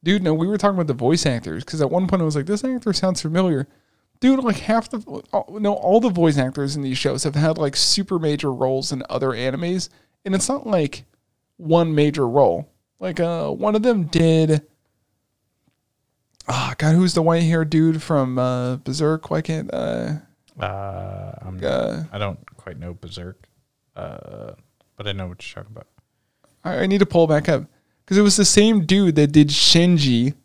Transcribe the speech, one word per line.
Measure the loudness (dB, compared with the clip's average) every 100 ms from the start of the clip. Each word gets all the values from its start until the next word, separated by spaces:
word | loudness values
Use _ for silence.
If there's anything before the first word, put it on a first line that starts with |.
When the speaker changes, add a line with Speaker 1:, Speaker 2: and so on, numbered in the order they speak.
Speaker 1:
Dude, | 0 0
no, | 2
we | 0 0
were | 0
talking | 0 0
about | -2
the |
voice | 0 0 2 0
actors, | -4 -6 -10
'cause | -8 -4
at | 0
one | 0 0
point | 0
I |
was | 0 -2
like, | -2
"This | -4
actor | -4 -4 -2
sounds | -2 -2 -2
familiar." | -2 0 0 0 -4 _ _ _ _ _
Dude, | 2 2
like, | 2 -4
half | 0 -2 0
the, | -10 -10 -16 -4
all, | -4 -4 -4
no, | -2
all | 0 4 4
the | 4
voice | 2 2 2
actors | -2 -4 -6 -6
in |
these | -6 -4
shows | -2 -2
have | -2
had, | 0 0 0
like, | -2 0
super | 0 0 0 -2
major | -2 -2 -4
roles | -2 -2 -2 -4
in | -8 -6
other | -2 -2
animes, | -2 -4 -4 -4 -4 -6 _ _ _
and | -4
it's | -2 -2
not, | -4 -2
like, | 0 0 -6 -20 _ _ _ _ _
one | 0 2 4
major | 2 2 2 0
role. | 4 4 2 -8 _ _ _
Like, | -8 -4
uh, | -4 -2 -6
one | -2 0
of | 2
them | 2 2
did, | 0 2 4 4 4 2 -2 _ _ _ _ _ _ _ _ _ _ _ _ _ _ _ _ _ -6
ah, | -4 -4 -2
God, | 2
who's | 4 4
the | 2
white-haired | 2 2 2 0 0
dude | 2 2 0
from, | 0 0 0 -2
uh, | -2 -2 -4 -6
Berserk? | -6 -2 -2 -2 -4
Why | -6
can't, | -4 -6 -6
uh, | -6 -4 -4 -6 -8 _ _ _ -8
Speaker 2:
Uh, | -8 -6 -10 -10 -10 -12 -12 -14
I'm | -14 -8
Speaker 1:
uh, | -4 -2 -4 -6 -10
Speaker 2:
I | -8
don't | -8 -8 -18 _
quite | -18 -14
know | -14
Berserk, | -14 -16 -14 -16 -18 _ _ _ _ _ -16
uh, | -14 -14 -18 -16 -18 -20 _ _ _ _
but | -8
I |
know | -6 -8
what | -12 -16
you're | -16
talking | -18 -20
about. | -20 _ _ _ _ _ _ _
Speaker 1:
I, | -8 -4
I | 0
need | 2
to | 2
pull | 4
it | 4
back | 2 2
up, | -2 -2 _ _ _ _
'cause | 4
it |
was | 4 4
the | 4
same | 6 4 4 2
dude | 2 4 4
that | 6
did | 6 6
Shinji. | 4 4 6 6 4 4 2 0 -4